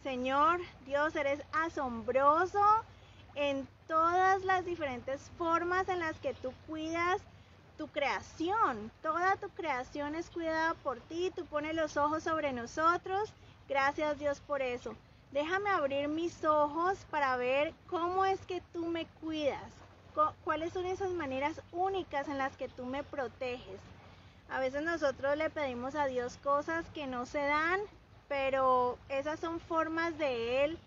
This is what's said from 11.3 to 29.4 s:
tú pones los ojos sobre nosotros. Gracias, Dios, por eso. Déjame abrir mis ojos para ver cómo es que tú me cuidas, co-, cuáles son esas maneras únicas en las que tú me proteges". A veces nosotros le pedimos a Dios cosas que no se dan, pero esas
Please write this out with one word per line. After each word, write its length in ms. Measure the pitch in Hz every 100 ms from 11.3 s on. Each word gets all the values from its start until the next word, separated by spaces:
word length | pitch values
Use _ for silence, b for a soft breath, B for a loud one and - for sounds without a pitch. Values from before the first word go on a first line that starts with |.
tú 120 | 359 302
pones 280 | 302 302
los 220 | 330 302 294
ojos 260 | 294 311
sobre 300 | 330 320 294
nosotros. 800 | 247 233 - 320 349 370 381 427 - B B -
Gracias, 500 | 277 269 285 302 285
Dios, 220 | 294 285
por 220 | - 285
eso. 320 | 262 247 240 214 B B -
Déjame 380 | 277 302 381 403
abrir 360 | 370 277 277 285
mis 380 | 311 339 -
ojos 540 | 320 302 294 302 359 392 -
para 260 | 311 269 254
ver 360 | 247 269 302 - -
cómo 360 | 359 349 370
es 140 | 381 381 -
que 160 | 359 -
tú 140 | 349 330
me 200 | 330 320 -
cuidas, 440 | 320 311 285 170 202 - - - -
co-, 200 | - 302 -
cuáles 300 | - 311 330
son 100 | 370 359
esas 240 | 370 392
maneras 500 | 349 285 262 285 320 -
únicas 560 | 339 381 381 311 285 285
en 100 | 277
las 180 | 269 -
que 120 | 254
tú 160 | -
me 180 | 247 277
proteges". 800 | 277 285 240 - 254 247 185 196 - - B B B B -
A 100 | 262
veces 220 | 262 277
nosotros 520 | 320 339 294 254 269 294
le 100 | 311
pedimos 460 | 311 277 240 254
a 100 | 294
Dios 320 | 277 254 247 -
cosas 420 | 277 285 294 330 330
que 160 | 320 277
no 180 | 247
se 140 | 254 294
dan, 420 | 285 294 330 381 415 - - - -
pero 720 | 277 269 269 262 254 247 240 -
esas 320 | 269 285 320